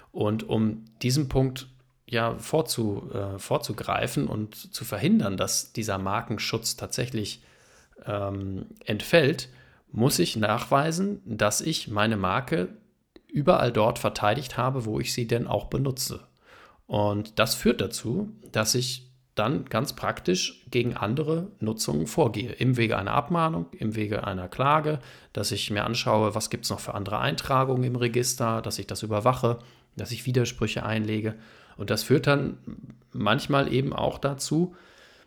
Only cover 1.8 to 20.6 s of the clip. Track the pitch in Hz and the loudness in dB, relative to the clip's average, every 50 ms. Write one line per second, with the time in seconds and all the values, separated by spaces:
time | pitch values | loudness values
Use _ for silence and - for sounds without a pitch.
1.8 | _ _ _ _ _ - - 117 113 117 120 113 - - - 156 160 - - - | _ _ _ _ _ -4 -2 0 0 0 -2 -4 -6 0 0 0 0 0 -2 -2
2.8 | 113 107 101 101 - - - 107 101 98 98 98 - - - 151 151 - 110 - | 0 -2 -2 -4 -6 -6 -6 -6 -4 -4 -6 -8 -4 -2 -2 -2 0 -2 -6 -6
3.8 | - - 98 - 120 127 - 147 143 - - 107 107 - - - - - - - | -2 -2 0 0 0 0 0 -2 -2 0 -2 -4 -4 -6 -8 -16 -20 -14 -12 -10
4.8 | 120 - - 98 104 160 220 220 127 101 98 87 92 98 - - - - _ - | -8 -6 -4 0 4 4 4 4 4 2 0 0 -2 0 0 -2 -4 -4 _ -6
5.8 | 107 107 98 95 95 95 98 113 117 - 113 104 - - - 113 - - - - | -2 -2 -2 -2 0 0 -2 -2 -2 -2 -4 -4 -2 -2 -4 -2 -2 -4 -6 -6
6.8 | - - - - 123 127 131 113 104 - - - - _ _ _ _ _ _ _ | -8 -8 -4 -4 -4 -4 -2 -4 -4 -4 -8 -12 -16 _ _ _ _ _ _ _
7.8 | _ _ _ - - - 104 101 101 98 98 98 98 98 95 95 - - - - | _ _ _ -16 -8 -6 -4 -4 -2 -4 -4 -4 -6 -6 -6 -6 -8 -10 -16 -18
8.8 | - - 110 104 - - - 170 156 139 160 - - - - - - - _ _ | -6 -4 -4 -4 -2 4 4 6 6 6 2 0 -6 -12 -14 -20 -20 -20 _ _
9.8 | _ _ - 107 113 147 - - 175 - - 110 107 104 104 - - - 139 139 | _ _ 0 2 2 4 4 4 2 2 2 0 2 2 2 0 2 2 2 4
10.8 | 143 165 160 170 190 202 208 - - - 113 107 107 104 - - - 160 160 - | 4 2 0 0 -2 -2 -4 -6 -6 -8 -2 2 2 2 2 2 0 0 -2 -2
11.8 | - - 110 101 104 113 113 101 95 92 95 120 135 - 165 170 180 185 - - | -4 -4 0 2 2 2 2 2 2 0 0 0 0 0 -2 -2 -2 -4 -6 -14
12.8 | _ _ _ _ _ _ _ - _ _ 330 185 143 180 180 175 - 123 110 110 | _ _ _ _ _ _ _ -20 _ _ -2 2 4 6 6 6 6 4 4 4
13.8 | 107 117 117 - - 107 - - - 104 107 131 143 - - - 120 131 135 135 | 4 4 4 2 0 -2 0 2 2 2 2 2 -2 -6 -4 -2 0 0 0 -2
14.8 | 113 110 107 135 127 - - - 120 113 120 117 - - - 104 - - - 131 | -2 -2 -2 -2 -2 -2 -2 -4 0 0 0 0 0 0 -2 -2 -2 -2 -2 0
15.8 | 135 139 127 127 - - - - - _ _ _ _ _ - - - - - _ | 0 0 -2 -2 -4 -6 -6 -10 -12 _ _ _ _ _ -20 -20 -20 -20 -20 _
16.8 | _ _ - 107 104 104 104 101 107 - - - 110 113 - - - 214 - - | _ _ 0 2 2 2 2 0 -4 -4 0 2 2 2 2 2 2 2 2 2
17.8 | 104 95 - - - 107 127 180 208 208 - - - - - - 110 110 - 123 | 0 -4 -4 -6 -4 -2 -2 -2 -2 -4 -8 -16 -20 -4 -2 0 0 2 2 0
18.8 | 127 - - - - - _ _ _ _ _ - 107 113 151 170 - - - 110 | 0 -2 -6 -8 -12 -20 _ _ _ _ _ -2 0 0 0 -2 -4 -2 -2 -2
19.8 | - - - - - 101 113 - - - 180 180 - - - - | -2 -2 -6 -4 -4 -4 -4 -2 0 0 0 0 0 -4 -6 -12